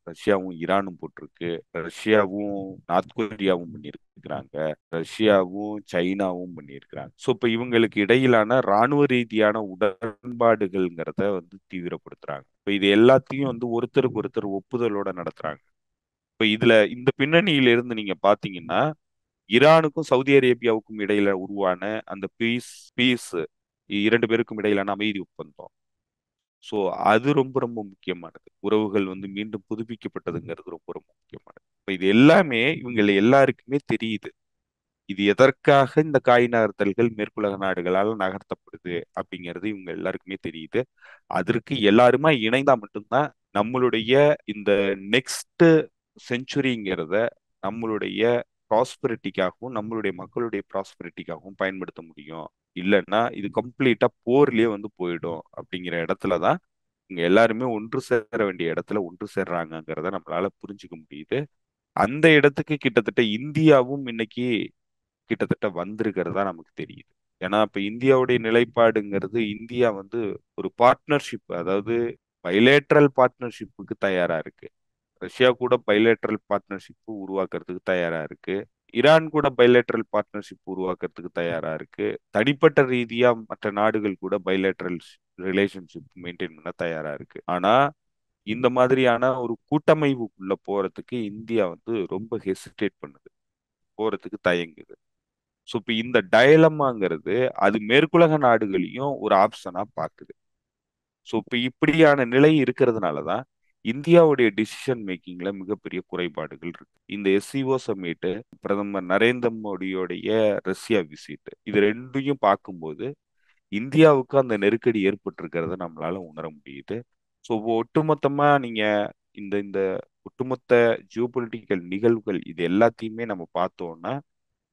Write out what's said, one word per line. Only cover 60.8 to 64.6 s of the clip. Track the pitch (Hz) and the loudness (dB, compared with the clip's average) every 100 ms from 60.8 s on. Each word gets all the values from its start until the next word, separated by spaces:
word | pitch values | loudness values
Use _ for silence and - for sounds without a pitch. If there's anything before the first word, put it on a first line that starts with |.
| 92 85 | -18 -20
முடியுது. | 78 73 78 123 147 _ _ _ _ | _ -20 -6 -6 -6 _ _ _ _
அந்த | - - 143 160 | -4 -4 2 4
இடத்துக்கு | 151 143 139 - 147 | 6 4 2 -6 -4
கிட்டத்தட்ட | 135 117 107 107 | 0 0 0 0
இந்தியாவும் | 113 107 143 147 156 139 123 143 127 | 0 -2 -4 2 6 6 4 -6 -8
இன்னைக்கு | 113 110 - 123 107 | -6 -8 -4 -2 -2